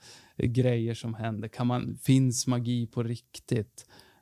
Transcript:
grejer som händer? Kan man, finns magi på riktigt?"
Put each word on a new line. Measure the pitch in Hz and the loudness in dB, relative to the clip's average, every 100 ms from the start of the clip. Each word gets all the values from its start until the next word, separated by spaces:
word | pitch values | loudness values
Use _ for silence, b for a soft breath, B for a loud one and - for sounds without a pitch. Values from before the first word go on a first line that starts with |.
| B B B - | B B B -2
grejer | 123 120 123 120 113 | 0 2 2 2 -2
som | 113 117 | -4 -8
händer? | 110 110 107 110 | -6 -6 -6 -8
Kan | - 120 | -2 0
man, | 123 - - | 0 -2 -4
finns | - 135 131 120 - | 4 6 6 2 0
magi | 123 120 123 117 | 0 0 -2 -2
på | - | -4
riktigt?" | 113 117 _ - - 117 104 - - b b b | -4 -6 _ -20 -2 -2 -2 -12 -20 b b b